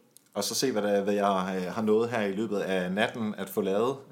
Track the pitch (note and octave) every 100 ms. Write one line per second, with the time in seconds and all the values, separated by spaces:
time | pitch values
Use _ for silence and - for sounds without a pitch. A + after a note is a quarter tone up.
0 | _ - _ - G2+ A#2 C3+ G#2+ G#2 G2+
1 | G2 G2+ G2+ F#2+ F#2 F#2+ F2+ F#2 A2 G#2+
2 | A#2 A#2 G2+ F#2+ A2 G2+ E2 F#2+ F2+ F#2+
3 | A#2+ B2 G#2+ G2+ F#2+ - G2 G2 B2 C3+
4 | -